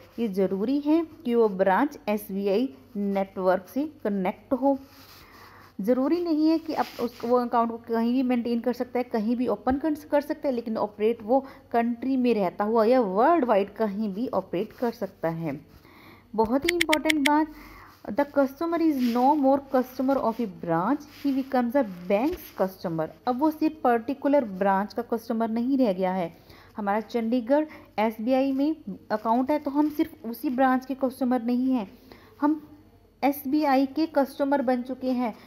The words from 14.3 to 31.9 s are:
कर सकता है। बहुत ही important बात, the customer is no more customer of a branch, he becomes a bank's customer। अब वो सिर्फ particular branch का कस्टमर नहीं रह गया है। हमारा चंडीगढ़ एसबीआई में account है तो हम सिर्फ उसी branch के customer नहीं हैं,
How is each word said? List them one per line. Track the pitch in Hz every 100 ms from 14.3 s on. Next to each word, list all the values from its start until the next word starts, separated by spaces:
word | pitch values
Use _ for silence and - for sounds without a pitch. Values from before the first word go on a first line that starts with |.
| 190 185 175 220
कर | - 233
सकता | 233 196 - 160
है। | 165 165 143 - - - - - - - 208
बहुत | 220 269 339
ही | 349
important | 330 302 311 311 277
बात, | 302 311 - - - - - -
the | 208 285
customer | 285 269 - 339 339
is | 330 269 247 240
no | 262 302
more | 269 277 277 262
customer | 247 - 262 269
of | 226 226
a | 220 170 170
branch, | 165 196 294 - - 285
he | 269
becomes | 262 254 240 285
a | 214 175 180
bank's | 202 294 359 - -
customer। | 190 190 185 160 160 - -
अब | 254
वो | 311
सिर्फ | 311 311 311
particular | 254 233 226 269 285 285 226
branch | 185 196 190 208
का | -
कस्टमर | 240 233 - 226 226
नहीं | 226 247 277
रह | 233
गया | 180 185
है। | 190 170 - - - - -
हमारा | 202 214
चंडीगढ़ | 214 240 226 254 226 285 302 - - -
एसबीआई | 220 220 220 262 277
में | 269 294 311 - 180 -
account | 214 226 240 262
है | 302
तो | 294
हम | 285 302
सिर्फ | 302 320 - 226
उसी | 233 294
branch | 247 262 254 262
के | 269
customer | 254 254 254 254
नहीं | 226 247 262
हैं, | 254 190